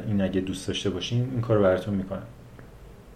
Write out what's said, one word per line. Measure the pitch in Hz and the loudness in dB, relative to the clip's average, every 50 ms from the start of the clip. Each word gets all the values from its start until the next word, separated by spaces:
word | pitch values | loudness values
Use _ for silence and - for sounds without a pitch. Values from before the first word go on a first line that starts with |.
| - | 0
این | 113 101 98 | 0 2 2
اگه | 95 92 95 92 | 2 2 2 0
دوست | 92 90 90 - - | 0 0 -6 -6 -4
داشته | 101 90 - - 101 | -4 -4 -2 -2 -2
باشین | 90 87 - - 120 120 123 131 | -2 -2 -4 -2 0 0 0 0
این | 127 117 | -2 -4
کار | 117 117 110 104 | 2 4 4 6
براتون | 98 92 92 - - 104 101 | 6 6 6 4 0 -2 -2
می‌کنم. | 95 - - 92 95 - - - - - - - - - - - - - - - - - - - | -2 -2 -4 -6 -8 -8 -12 -18 -18 -20 -20 -20 -18 -20 -20 -20 -20 -20 -20 -20 -20 -20 -20 -20